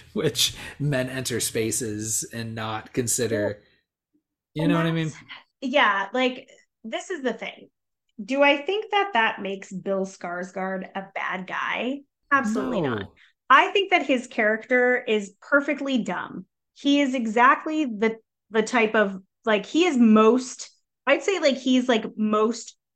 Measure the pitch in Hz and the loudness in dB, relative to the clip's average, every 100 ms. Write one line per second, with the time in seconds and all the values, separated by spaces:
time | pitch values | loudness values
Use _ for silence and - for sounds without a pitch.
0 | - 214 156 - - - - - 143 131 | -8 -4 -2 0 -2 -4 -14 -6 -2 -2
1 | 127 131 127 113 - 120 113 113 113 107 | -2 -6 -6 -4 -2 -2 -2 -4 -6 -6
2 | 110 - - 117 113 113 110 110 - - | -6 -6 -6 -10 -10 -8 -8 -8 -6 -4
3 | 117 123 110 107 104 - _ _ _ _ | -2 -2 -2 0 -2 -4 _ _ _ _
4 | _ _ _ _ _ 151 165 170 165 165 | _ _ _ _ _ -4 0 2 0 -2
5 | 156 - - - _ _ 269 277 220 196 | -4 -8 -16 -20 _ _ -2 2 2 2
6 | 196 247 254 254 - - _ _ 220 330 | -2 0 -2 -2 -12 -20 _ _ -12 -10
7 | - 339 247 - 196 - 196 _ _ _ | -8 -6 -6 -6 -10 -14 -20 _ _ _
8 | _ - 202 269 285 285 285 415 427 403 | _ -16 -4 4 4 4 0 -4 -2 -2
9 | 392 233 226 - 196 196 - 185 196 196 | 0 0 0 -2 -8 -8 -10 -10 -4 -4
10 | 190 - 180 175 190 190 190 190 185 196 | -4 -8 -10 -8 -8 -8 -6 -6 -8 -10
11 | 190 - - 185 185 - 123 175 233 285 | -10 -8 -6 -6 -8 -6 -4 -4 -4 -6
12 | - _ _ 277 220 220 262 208 143 - | -10 _ _ 0 0 -2 -2 -2 -2 -4
13 | - _ _ _ _ 277 381 403 381 349 | -8 _ _ _ _ 6 6 0 2 0
14 | 285 254 233 - 214 220 - 254 247 247 | 2 0 0 0 0 0 0 2 4 2
15 | - 214 196 - - 285 285 285 277 254 | 0 -2 -2 -12 0 0 2 -2 -2 -2
16 | 185 170 - - - _ _ _ 285 285 | -2 -6 -8 -12 -16 _ _ _ 2 2
17 | 277 262 226 220 247 294 320 311 277 208 | 2 0 -2 4 6 4 0 -2 -4 0
18 | 220 220 _ _ _ 220 220 247 220 220 | -2 -2 _ _ _ -2 0 0 2 2
19 | 196 190 - _ 226 208 - 302 359 254 | 0 -2 -16 _ -2 -2 0 2 2 4
20 | 226 214 220 254 - - - _ _ _ | 6 8 8 4 0 -12 -18 _ _ _
21 | 254 339 - 359 302 247 262 254 254 220 | 0 0 2 2 2 2 2 2 4 0
22 | 220 - 214 214 220 226 - - _ | 0 -4 0 2 2 0 -10 -20 _